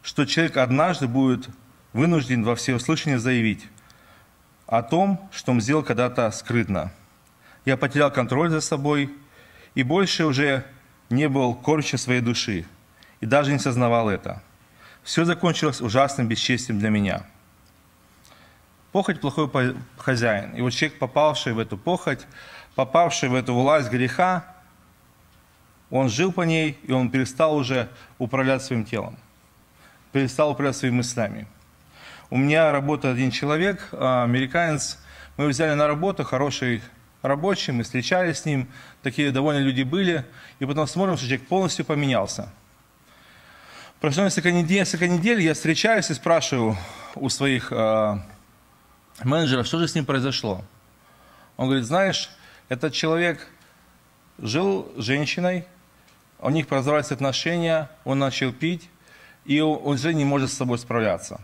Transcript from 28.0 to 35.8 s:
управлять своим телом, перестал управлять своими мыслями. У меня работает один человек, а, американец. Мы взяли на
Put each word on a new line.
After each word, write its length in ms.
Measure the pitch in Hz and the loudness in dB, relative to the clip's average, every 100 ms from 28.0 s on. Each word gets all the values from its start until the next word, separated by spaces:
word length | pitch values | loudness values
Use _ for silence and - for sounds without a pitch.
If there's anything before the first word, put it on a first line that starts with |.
| - - | -20 -8
управлять 440 | 117 131 131 131 | -4 0 2 0
своим 220 | 131 120 104 | 0 -4 -2
телом, 320 | 92 - - - _ _ _ _ _ - - _ | -4 -6 -12 -20 _ _ _ _ _ -20 -20 _
перестал 380 | 135 135 - 151 | 0 0 2 0
управлять 260 | 127 139 131 | 2 -2 0
своими 200 | 131 123 | 0 0
мыслями. 480 | 120 - 107 110 107 - - _ _ - - - - | 0 -4 -4 -6 -14 -20 -20 _ _ -20 -20 -20 -4
У 80 | 127 | 0
меня 340 | 139 156 160 | 4 4 4
работает 440 | 143 139 151 143 123 | 4 0 0 0 0
один 160 | 131 | 0
человек, 580 | 123 143 151 190 185 - | -2 -2 0 0 -2 -10
а, 320 | - 131 127 | -4 0 2
американец. 760 | 120 123 131 170 170 151 - - - - - - | 2 0 0 0 0 -2 -4 -10 -18 -20 -18 -4
Мы 120 | 147 | -2
взяли 260 | 131 160 | 0 0
на 140 | 147 | 2